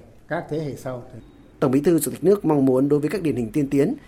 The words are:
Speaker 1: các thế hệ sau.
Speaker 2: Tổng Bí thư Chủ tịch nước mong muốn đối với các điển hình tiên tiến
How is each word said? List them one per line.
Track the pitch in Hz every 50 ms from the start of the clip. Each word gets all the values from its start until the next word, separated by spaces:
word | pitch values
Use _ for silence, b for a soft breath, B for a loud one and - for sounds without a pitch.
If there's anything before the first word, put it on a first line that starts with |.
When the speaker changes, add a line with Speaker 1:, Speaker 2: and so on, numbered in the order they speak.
| - - - - - -
Speaker 1:
các | 151 175 - -
thế | 151 160
hệ | 156 143 120
sau. | - - 131 127 120 117 - - 113 - - - - - - - -
Speaker 2:
Tổng | - 131
Bí | 127 143
thư | 143 180 170 156
Chủ | 147 131
tịch | 120 - 143
nước | 180 202 202 -
mong | 156 151 143 135
muốn | 135 127 131 139 143
đối | 147 147
với | 139 156
các | 220 196 165
điển | 151 131
hình | 127 120 104 -
tiên | 156 143 135
tiến | 147 139 147 190 285 B B